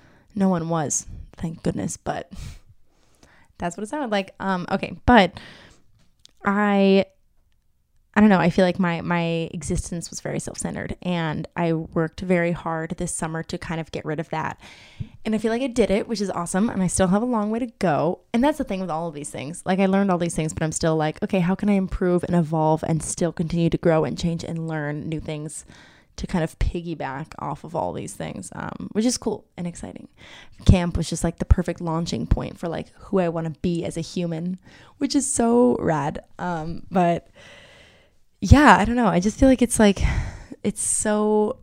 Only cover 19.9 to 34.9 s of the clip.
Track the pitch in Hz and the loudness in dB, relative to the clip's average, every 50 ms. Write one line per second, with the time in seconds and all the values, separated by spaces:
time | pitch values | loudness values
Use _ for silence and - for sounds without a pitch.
19.9 | 190 196 202 196 180 170 175 170 - - 156 156 - - 165 156 156 - - 165 | 6 4 4 4 2 2 2 0 0 0 -2 -2 -2 -2 -2 -2 -2 0 2 2
20.9 | 160 160 151 156 151 - - 202 - 190 175 170 190 - - 202 208 196 190 180 | 2 2 2 0 -2 -2 -4 0 2 2 2 2 2 2 2 2 4 4 2 0
21.9 | - - 190 180 180 175 - - 175 175 165 147 160 160 156 156 156 156 - - | -2 0 2 2 2 2 2 2 2 2 2 2 2 2 4 4 2 2 2 -2
22.9 | 165 160 - - - - 180 165 160 - 180 160 170 170 170 165 - - - 175 | -2 -2 -2 -6 -4 -2 -2 -2 0 -2 -4 -2 0 2 2 2 2 2 4 4
23.9 | 160 156 156 131 - 170 - 170 170 160 - - 165 165 160 160 160 156 147 147 | 4 4 2 0 -2 -2 -2 -2 -2 -4 -6 -8 -8 -8 -6 -6 -6 -6 -6 -6
24.9 | 147 151 127 156 160 151 156 160 156 151 151 156 - - - - - - - - | -6 -6 -6 -8 -8 -8 -8 -8 -8 -8 -10 -12 -12 -14 -18 -18 -20 -20 -20 -20
25.9 | - _ _ _ _ - - - - 185 160 165 - - - - - 180 165 170 | -20 _ _ _ _ -12 -10 -4 -2 -2 -2 -2 0 0 0 0 0 -4 -6 -8
26.9 | 165 151 147 139 131 139 156 - - - - 147 139 135 - 156 170 160 - 90 | -8 -8 -8 -8 -8 -8 -10 -12 -12 -10 -8 -8 -8 -8 -12 -8 -4 -4 -4 -4
27.9 | - - - - - - 165 156 - - - - - - - - - - - 190 | -4 -6 -10 -10 -10 -10 -10 -10 -10 -12 -12 -12 -12 -10 -10 -10 -10 -10 -12 -6
28.9 | - 202 220 254 240 - - 233 190 - - _ _ - 175 175 170 - - 92 | -4 0 0 0 0 -2 -4 -6 -6 -6 -10 _ _ -10 -10 -10 -10 -10 -14 -14
29.9 | - - - - _ _ - - - - - - - - - - - 185 175 175 | -14 -16 -18 -20 _ _ -20 -20 -20 -20 -20 -20 -20 -6 0 0 2 2 0 -2
30.9 | - - 165 - - 160 - 165 165 - 175 - - - 175 - 165 - 175 170 | -2 -4 -4 -4 -4 -4 -4 -4 -4 -4 0 0 0 0 0 -4 -4 -6 -6 -6
31.9 | 160 160 175 165 - 113 - - - - - - - - - 170 160 165 - - | -4 -4 -4 -4 -6 -6 0 0 0 -2 -2 -8 -10 -8 -8 -8 -8 -8 -10 -12
32.9 | _ - - - - 196 180 170 165 165 160 165 151 - - 175 175 165 - - | _ -20 -12 -4 -2 0 0 0 -2 -4 -6 -6 -8 -4 -4 -2 -2 -2 -4 -6
33.9 | - 170 160 - - 185 175 170 165 160 170 180 185 185 - - - - - - | -6 -8 -10 -8 -6 -6 -4 -4 -6 -6 -6 -6 -8 -8 -12 -20 -20 -20 -20 -20